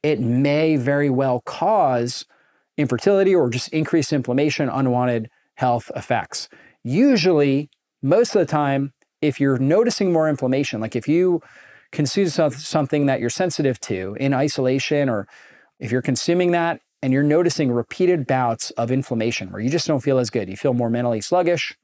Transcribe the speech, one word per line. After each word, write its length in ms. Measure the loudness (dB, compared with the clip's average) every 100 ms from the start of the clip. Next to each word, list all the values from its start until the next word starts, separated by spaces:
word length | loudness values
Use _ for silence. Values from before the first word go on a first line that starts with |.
it 180 | 0 0
may 560 | 2 2 2 2 2 2
very 320 | 2 2 2
well 320 | 2 0 -2 -4
cause 800 | -4 0 2 2 0 -2 -6 -14 _ _ _ _ -4
infertility 580 | -2 2 4 4 4
or 140 | 4 2
just 240 | -2 -4
increased 400 | -4 0 0 2
inflammation, 560 | -2 0 0 0 0 -2
unwanted 640 | 0 0 2 0 -2 -6 _ _
health 360 | -4 0 0 -4 -12
effects. 540 | -4 -4 -4 -12 -12 -18 -20 _
Usually, 880 | -4 2 4 4 2 2 2 0 -2 _ _ _
most 340 | 2 2 4 2
of 40 |
the 60 | 0
time, 460 | 0 0 0 -2 _ _ _
if 180 | -2 0
you're 160 | 0 2
noticing 560 | 2 2 2 0 0
more 160 | 2 2
inflammation, 500 | 0 0 -2 -2 -4
like, 160 | -4
if 140 | -4 0
you 320 | 0 2 0 -6 -20 -20 -20 _
consume 380 | -4 -2 0 0
some-, 220 | 2 0
something 560 | -2 -4 -2 0 0 0
that 120 | 0
you're 120 | -2
sensitive 500 | -2 -4 0 -2 -2
to 340 | -6 -6 -6 -4
in 140 | -2
isolation, 760 | 0 0 0 0 0 0 0 0
or 180 | -2 -6 -16 -20 -20 _ _
if 100 | -4
you're 120 | -2
consuming 480 | 0 -2 0 2 2
that 320 | 2 0 -4 _ _
and 140 | 0
you're 80 | 2
noticing 500 | 4 4 2 0 0
repeated 540 | 0 -4 0 2 2 0
bouts 460 | 0 0 -2 -6
of 180 | -4 -2
inflammation 600 | -2 -2 -2 -2 -4 -8
where 120 | -4
you 80 | -2
just 160 | -2 0
don't 140 | -2
feel 180 | 2 0
as 100 | 0
good, 220 | -4 -6
you 60 | -4
feel 160 | -2
more 160 | 0 0
mentally 320 | -2 -2 -2
sluggish 520 | 0 0 2 0 -4 -12